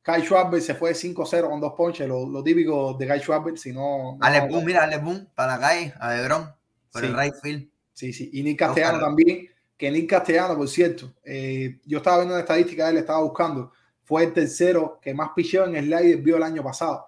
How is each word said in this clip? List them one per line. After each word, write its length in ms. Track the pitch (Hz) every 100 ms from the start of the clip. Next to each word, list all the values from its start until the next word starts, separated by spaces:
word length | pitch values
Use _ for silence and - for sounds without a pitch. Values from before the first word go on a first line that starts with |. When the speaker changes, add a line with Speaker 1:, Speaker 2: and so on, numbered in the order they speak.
Speaker 1:
Kyle 220 | - 170
Schwarber 360 | 165 185 175 170
se 120 | 165
fue 200 | 135 165 165
cinco 300 | 175 175 156
cero 220 | 170 165
con 100 | 147
dos 140 | 147 147
ponches, 320 | 170 170 135
lo, 200 | 127 131
lo 160 | 139
típico 500 | 143 165 156 147 135 131
de 80 | 135
Kyle 120 | 143
Schwarber, 360 | 143 151 165 160
si 140 | 135
no, 420 | 127 139 139 131
no 40 | 135
Speaker 2:
Alex 240 | 131 147 139
Speaker 1:
no 60 |
Speaker 2:
Boone, 120 | 165 165
mira, 180 | 180
Alex 200 | 151 151
Boone, 240 | 156 190 196 -
para 180 | 131
la 60 | 127
calle, 340 | 139 170 160 -
a 120 | 117
DeGrom, 340 | 120 131 156 160 - _ _ _
por 100 | 117
Speaker 1:
Sí. 60 | 131
Speaker 2:
el 100 | 123
right 140 | 143 143
field. 280 | 147 147 143 _ _
Speaker 1:
Sí, 200 | - 127
sí, 160 | 123 127
y 80 | 139
Nick 160 | 147 143
Castellano 380 | 165 160 160 160
Speaker 2:
Ojalá. 100 | 151
Speaker 1:
también, 400 | 151 170 180 - _ _ _
que 140 | 143
Nick 180 | 156 160
Castellano, 460 | 185 - 165 185 151
por 100 | 139
cierto, 460 | - 170 123 131 _
eh, 560 | 143 135 135 131 131 - 147
yo 120 | 147
estaba 180 | 185 175
viendo 160 | 180 180
una 60 |
estadística 440 | 165 165 175 160 160
de 60 |
él, 60 | 160
estaba 240 | - 156
buscando, 500 | 156 - 165 139 127 _ _ _
fue 200 | _ 156 165
el 80 |
tercero 680 | 170 147 - 180 170 156 -
que 120 | 143
más 160 | 143 151 -
picheos 320 | 165 190 185
en 140 | 160
slider 340 | 143 165 175 160
vio 200 | 143 165
el 60 |
año 200 | 160 160
pasado 420 | 135 131 165 127